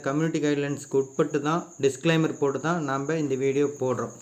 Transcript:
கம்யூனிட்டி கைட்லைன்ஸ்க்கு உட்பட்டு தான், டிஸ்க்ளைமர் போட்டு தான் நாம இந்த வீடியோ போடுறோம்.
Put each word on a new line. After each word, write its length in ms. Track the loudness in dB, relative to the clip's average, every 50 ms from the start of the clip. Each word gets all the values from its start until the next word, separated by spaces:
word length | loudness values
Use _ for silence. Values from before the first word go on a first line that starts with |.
| -2
கம்யூனிட்டி 340 | 0 0 0 0 0 0 0 2
கைட்லைன்ஸ்க்கு 540 | 2 2 2 0 -2 -4 -6 -4 0 0 0
உட்பட்டு 380 | 0 2 2 0 0 2 0 -2 0 0
தான், 120 | 0 0 -2 -6 -4 0 0
டிஸ்க்ளைமர் 500 | 0 0 2 2 2 4 4 2 2 0 0
போட்டு 200 | 0 0 0 0 -2
தான் 160 | -2 -2 -2 -2 -2
நாம 260 | -2 -2 -2 -2 -2 0
இந்த 140 | 0 0 0 0 0
வீடியோ 220 | 2 2 2 2 0 0 -2
போடுறோம். 340 | -2 0 0 -2 -4 -6 -8 -10